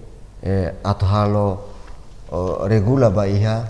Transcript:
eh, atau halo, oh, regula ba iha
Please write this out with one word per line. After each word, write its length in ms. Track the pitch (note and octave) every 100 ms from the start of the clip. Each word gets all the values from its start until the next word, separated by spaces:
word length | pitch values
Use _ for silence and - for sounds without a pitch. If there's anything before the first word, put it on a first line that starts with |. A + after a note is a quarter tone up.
| - - - -
eh, 320 | - G2 F2+ -
atau 240 | G2 G2+ F#2+
halo, 640 | G#2 G#2 G#2 G2+ F2+ - - - - - - -
oh, 360 | E2+ F2+ D#2 G2
regula 440 | A2 G2 C3+ A#2
ba 180 | F#2+ G2
iha 360 | G2+ A2 A2